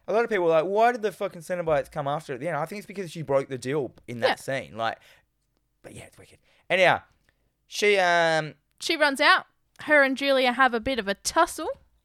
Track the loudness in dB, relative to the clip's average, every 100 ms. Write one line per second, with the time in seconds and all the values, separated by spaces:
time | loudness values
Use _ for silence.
0 | -2 -2 0 0 2 2 2 2 2 2
1 | -4 -4 -8 -8 -8 -4 0 0 -2 -6
2 | -6 -6 -6 -8 -6 -6 -6 -10 -12 -12
3 | -10 -8 0 0 0 -6 -4 -4 -6 -10
4 | -14 -2 -2 -2 -6 -8 -8 -6 -6 -6
5 | -14 _ _ _ _ _ _ _ -20 -20
6 | -20 -20 -20 _ _ _ -2 4 4 4
7 | -2 _ _ _ _ _ _ 0 2 4
8 | 4 4 2 0 -2 -10 _ _ -4 0
9 | 0 4 4 2 0 _ _ -10 2 4
10 | 4 2 0 2 2 4 2 2 -2 -4
11 | -4 -6 -2 2 0 -2 -10 -12 _ _